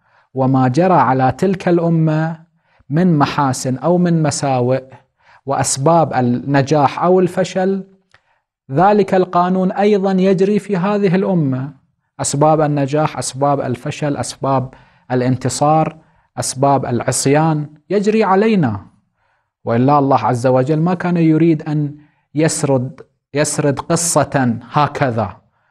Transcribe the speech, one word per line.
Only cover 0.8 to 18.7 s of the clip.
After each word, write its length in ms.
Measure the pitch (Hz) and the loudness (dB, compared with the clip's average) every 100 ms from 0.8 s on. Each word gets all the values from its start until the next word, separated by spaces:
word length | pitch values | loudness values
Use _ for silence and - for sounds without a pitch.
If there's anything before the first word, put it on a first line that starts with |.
| 185 | 2
على 380 | 170 120 131 127 | 2 2 2 0
تلك 360 | - 190 185 185 | 0 -2 -2 0
الأمة 720 | 175 170 165 160 156 160 165 _ _ _ _ _ | 0 0 0 0 0 -4 -8 _ _ _ _ _
من 280 | 147 185 151 | 0 2 2
محاسن 580 | 135 - 139 123 139 127 | 2 0 -2 -2 -4 -4
أو 220 | 160 180 | 0 2
من 240 | 180 165 | 2 2
مساوئ 600 | 151 - 139 131 123 131 131 - _ _ _ _ - | 0 -2 -2 0 0 -2 -4 -20 _ _ _ _ -6
وأسباب 640 | 135 - - 139 170 151 | -4 -2 -2 2 2 2
النجاح 920 | - 123 123 135 139 131 151 135 - | 0 0 -2 0 0 2 2 0 0
أو 180 | 175 185 | 2 2
الفشل، 640 | 180 185 175 190 190 196 185 _ _ _ _ _ _ _ - | 2 -2 -4 -2 -2 -4 -8 _ _ _ _ _ _ _ -6
ذلك 440 | 139 190 214 196 | 2 4 4 2
القانون 580 | 190 185 180 180 185 185 | 0 2 0 0 0 -2
أيضا 400 | 202 208 208 196 | 0 2 2 0
يجري 460 | 190 190 180 196 202 | 2 2 2 2 0
في 180 | - 190 | -2 -2
هذه 380 | 196 208 202 | -2 0 0
الأمة. 580 | 185 202 180 143 127 139 - _ _ _ - | 0 0 0 0 -2 -8 -12 _ _ _ -8
أسباب 400 | - 143 151 156 | -6 2 2 4
النجاح، 580 | 151 147 135 151 151 - | 2 0 -2 -2 -2 -4
أسباب 420 | - 131 143 143 | -10 -4 -2 0
الفشل، 560 | 127 120 151 - 151 143 | -4 -6 -8 -8 -6 -6
أسباب 580 | 123 - 139 135 127 - _ _ _ | -8 -6 -2 -2 -4 -12 _ _ _
الانتصار، 840 | 127 123 127 127 - 147 156 160 - _ _ _ - | -2 0 -2 -4 -2 0 2 0 -6 _ _ _ -10
أسباب 480 | 120 127 139 139 127 | -8 -2 2 2 0
العصيان 800 | 120 - 123 135 143 160 151 147 - _ | -4 -2 -2 2 2 2 0 -6 -14 _
يجري 340 | 196 202 220 | -2 0 0
علينا، 560 | 196 190 226 208 135 | 2 2 4 2 0